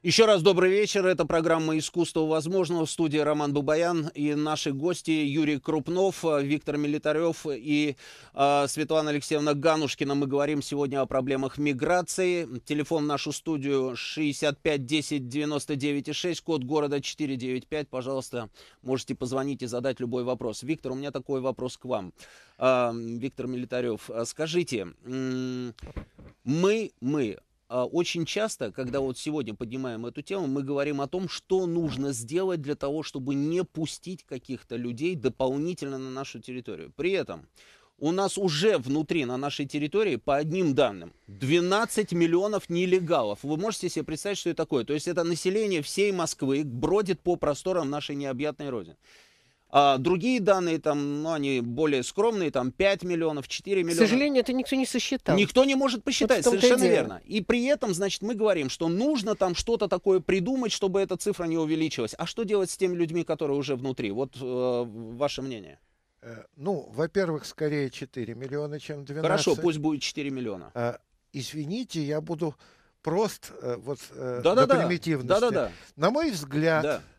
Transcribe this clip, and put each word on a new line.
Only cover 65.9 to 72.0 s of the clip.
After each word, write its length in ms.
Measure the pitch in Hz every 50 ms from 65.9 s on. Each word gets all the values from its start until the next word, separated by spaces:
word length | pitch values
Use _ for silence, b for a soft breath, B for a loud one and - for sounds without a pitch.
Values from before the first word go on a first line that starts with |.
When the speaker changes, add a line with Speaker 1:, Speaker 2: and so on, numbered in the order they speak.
| _ _ _ _ _ _
Speaker 3:
Э, 220 | - 117 113 - - _ _
ну, 320 | 143 135 185 196 151 - -
во-первых, 520 | 110 117 156 165 _ 202 190 165 156 147 -
скорее 440 | - - - 156 151 147 147 139 127
четыре 440 | - - 147 131 - 131 117 107 117
миллиона, 460 | 117 131 131 135 147 147 147 147 151
чем 240 | - - 151 143 139
двенадцать. 240 | 135 143 156 160 151
Speaker 1:
Хорошо, 260 | 180 202 147 185 151
пусть 240 | 147 160 175 156 151
будет 240 | 143 156 156 139
четыре 280 | - - - 151 143 143
миллиона. 420 | 135 131 123 113 98 90 76 - _
Speaker 3:
Э, 200 | 123 120 120 117 - _ _ _ _ _ _
извините, 720 | - 143 123 - - 156 147 143 190 240 254 - - 170